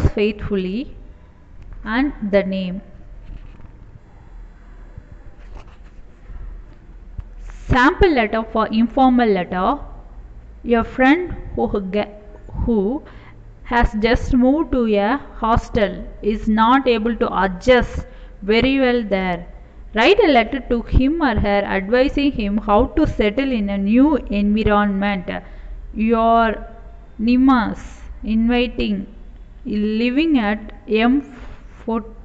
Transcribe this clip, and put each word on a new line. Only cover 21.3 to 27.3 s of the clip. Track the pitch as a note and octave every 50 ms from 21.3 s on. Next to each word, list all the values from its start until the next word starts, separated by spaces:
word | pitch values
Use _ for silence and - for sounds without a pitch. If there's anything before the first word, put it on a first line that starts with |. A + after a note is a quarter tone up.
| A3 G#3
her | - G#3 G3+ G3+ G3+
advising | - G3+ F#3+ F#3+ G3 A#3 B3 C4 C#4+ - D4 C#4+ C#4+ C4+
him | - G#3+ G3+ G3+
how | G#3+ G#3+ - G3+ G#3+ B3+
to | B3+ - - D#4
settle | D4 - - A3+ G#3+ G#3 C4 C4+ C4+ B3+
in | A3+ G#3 G3
a | G3+ G3
new | G3 G3 A3 B3 C4+ D4+ D#4
environment. | A#3+ - - G3+ G3+ G3+ G#3 G#3 A3 G#3+ G#3 G#3 G#3 G#3 G#3 G3 G3 G3 G3+ G3+ F#3+ F3+ - F#3 F3+ - - - - - - - - - - -
Your | G#3+ A3 A3+ A#3 A3+ A3+ A3+ A3+ A#3 A#3 A3 G#3 - - - - - - - - - - - - -
Nimas | G#3+ A#3